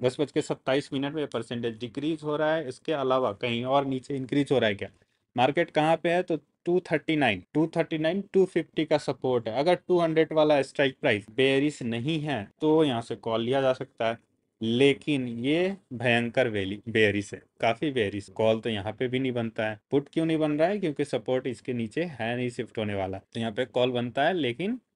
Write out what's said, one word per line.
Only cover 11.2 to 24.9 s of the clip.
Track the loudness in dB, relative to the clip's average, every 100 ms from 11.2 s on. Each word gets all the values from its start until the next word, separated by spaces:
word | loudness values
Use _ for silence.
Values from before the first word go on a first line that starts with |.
| 0 2
बेयरिश | 2 4 0 -2
नहीं | -4 -4 -2 -2
है, | -2 -4 -6 _
तो | 2 4
यहाँ | 4 0
से | -4 -8
कॉल | -4 -2
लिया | 0 2
जा | 2
सकता | 0 -4 -4 -2
है, | -2 _ _ _ _
लेकिन | -2 4 4 4 0 -2 -4
ये | -4 -2 0 0 -4 _
भयंकर | -4 0 2 2 0 0
बेली-, | 0 -4 -6 -4
बेयरिश | 2 2 2 -4
है, | -10 -16 -2
काफी | -2 0 -2
बेयरिश। | 0 -2 -4 -8
कॉल | 0 2 2
तो | 0
यहाँ | -4 -6
पे | -4 -4
भी | -2
नहीं | -2
बनता | -2 -4 -4 -6
है। | -6 _
पुट | -2 -2
क्यों | -2 0
नहीं | 0
बन | 0
रहा | 2 0
है? | 0
क्योंकि | -4 -4
सपोर्ट | -4 -4 -2 -2 -2
इसके | -6 -6
नीचे | -4 -4 -4
है | -4 -4 -4 -4
नहीं | -4
शिफ्ट | -6 -8 -6
होने | -4
वाला, | -2 -4 -6
तो | -10 -6
यहाँ | -4
पे | -4
कॉल | -4 0 0
बनता | 0 -4 0
है, | 0
लेकिन | 0 -2 -2 -4 -6 -10